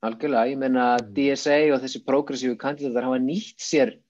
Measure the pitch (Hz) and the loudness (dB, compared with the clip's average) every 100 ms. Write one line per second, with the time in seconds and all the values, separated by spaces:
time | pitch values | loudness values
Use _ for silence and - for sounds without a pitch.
0 | 113 113 151 127 117 135 135 127 123 123 | -6 -4 -2 0 0 0 0 2 4 2
1 | 113 104 139 139 - 147 151 135 131 123 | 0 -2 0 0 2 4 4 2 -2 -10
2 | - 135 143 135 127 117 139 147 143 120 | 0 0 0 -4 -4 -2 -4 -4 -4 -2
3 | 127 127 127 175 214 - - 160 123 - | 0 0 0 -4 -8 -12 -2 2 2 0
4 | _ | _